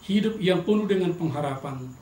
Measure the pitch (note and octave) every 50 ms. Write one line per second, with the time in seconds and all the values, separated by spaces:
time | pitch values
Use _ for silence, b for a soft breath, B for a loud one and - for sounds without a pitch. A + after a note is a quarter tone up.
0 | - - F#3+ G#3 G#3 A3 - - E3+ F3+ F3+ F3 F3 G#3+ G#3+ G#3+ G#3+ F#3+ G3+ F#3
1 | F3+ E3+ E3 - E3+ D#3 B2+ D3 D3 C#3 C3+ C3 - C3+ C3+ C3 B2+ B2+ B2+ -